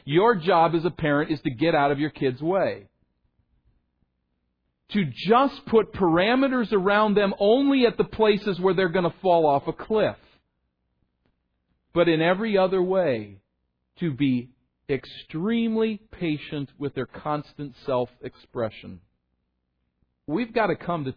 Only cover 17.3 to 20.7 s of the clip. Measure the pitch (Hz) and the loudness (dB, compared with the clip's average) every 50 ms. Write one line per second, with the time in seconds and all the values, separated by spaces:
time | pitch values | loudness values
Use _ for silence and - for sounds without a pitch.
17.3 | 151 147 143 - _ - 147 143 - - - - 131 123 123 120 _ _ - 120 | -6 -6 -8 -12 _ -16 -16 -16 -16 -12 -6 -4 -2 -2 -2 -4 _ _ -16 -16
18.3 | - _ - _ _ 131 113 107 - - - 95 95 87 _ _ _ _ _ _ | -16 _ -20 _ _ -6 -6 -6 -8 -12 -18 -18 -20 -20 _ _ _ _ _ _
19.3 | _ _ _ _ _ _ _ _ _ _ _ _ _ _ _ _ _ _ _ - | _ _ _ _ _ _ _ _ _ _ _ _ _ _ _ _ _ _ _ -6
20.3 | 147 202 247 233 - 233 214 185 | -4 -4 -4 -2 -2 -2 0 0